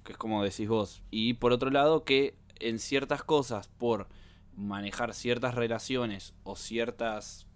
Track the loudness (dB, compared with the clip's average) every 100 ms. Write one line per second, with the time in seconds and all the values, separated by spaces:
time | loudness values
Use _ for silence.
0 | -16 -8 -2 0 0 0 0 2 0 -6
1 | -6 0 0 2 4 4 4 4 6 4
2 | 4 4 4 -2 -20 -6 -4 -2 0 0
3 | 0 -4 2 2 2 -4 -8 -4 0 0
4 | -2 -16 -20 -20 -20 -10 -6 -4 -6 -4
5 | -4 -2 -2 0 0 0 0 -2 -2 -2
6 | -2 -4 -10 -16 -12 -8 -4 -2 -2 -2
7 | -4 -4 -8 -16 -18